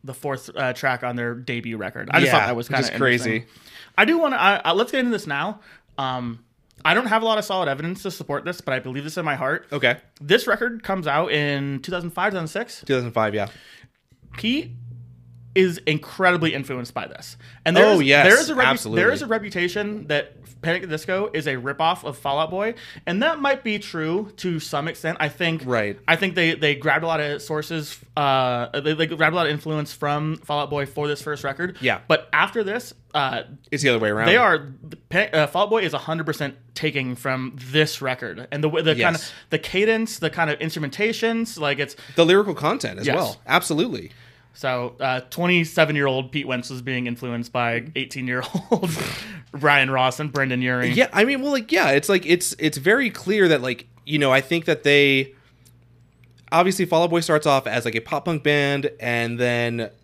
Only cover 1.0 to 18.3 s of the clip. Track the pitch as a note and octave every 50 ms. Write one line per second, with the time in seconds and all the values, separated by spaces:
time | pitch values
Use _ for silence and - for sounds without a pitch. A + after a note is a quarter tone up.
1 | - B2 A#2+ A#2+ A#2+ A#2+ A#2+ A#2+ B2+ - B2 A#2 A#2 A#2 A2+ - G2 F#2 - -
2 | - - - E3 E3+ C3 B2 - G2+ A2+ B2 A#2 A#2+ - C#3 C3 B2 A#2 - A#2
3 | C3+ B2+ A#2+ A#2+ - A2+ A2 A2 A#2 _ _ - - - - - - - _ -
4 | G#3 B3 E4 E4 E4 C#4+ C4 - E3 G3 G3+ - - D#3+ E3+ G3 A#3 A#3+ - C4+
5 | B3+ A#3+ A#3 G3+ - D#3 C#3+ C#3 D#3 G3 G#3+ G#3 _ - - - _ _ _ -
6 | C3+ C3 B2+ B2+ B2 A#2 A#2 A#2+ _ _ _ _ _ _ _ - - D#3 F3 G#3+
7 | B3+ A3+ G#3+ A3+ A3 A3+ A3 G#3+ G#3 - G3 F#3 F3+ C#3+ C#3 C3 D3+ E3+ F#3 F#3+
8 | - G3 - - D#3 - C#3+ C#3+ - E3+ F3 - - - C3 B2+ - C3 B2+ C#3
9 | C#3+ D#3 D3+ F3+ E3 D3 C#3+ C3 C3 C3 D#3 - - _ C#3+ D3 B2+ A#2+ B2+ -
10 | _ _ _ - D3 C#3+ F#3 B3 - B3+ G#3 - - A#3+ A#3 A3 - - G3 F#3+
11 | E3 D3+ C#3 D3+ E3+ - C#3 D3 D3 D3 C#3+ C#3 C#3 C#3 C#3 C3+ - - F3+ F3+
12 | F3 F3 - - F#3 G#3+ G3 F#3 E3 D#3 - G3 A#3 - - - - - C#3 B2+
13 | B2 A#2+ G#2 A#2 A2 G#2+ G2+ G#2+ G2 G2 - - - - - - - _ _ _
14 | _ _ _ _ _ - - - - A3 B3+ D4 F4 - - - - - - -
15 | - - - - - - - - - - - F#3+ F#3 F#3 E3+ E3 - - D3+ D3+
16 | - - - - F#3+ F3+ F3+ E3+ D#3+ D#3+ - C#3 C3 - C#3 B2+ A#2+ - - B2
17 | G2 - - - - - - - - - - - _ E3 F3 F3 G3 G#3+ G#3 F3+
18 | C#3+ C3+ C#3 C#3+ C#3+ F#3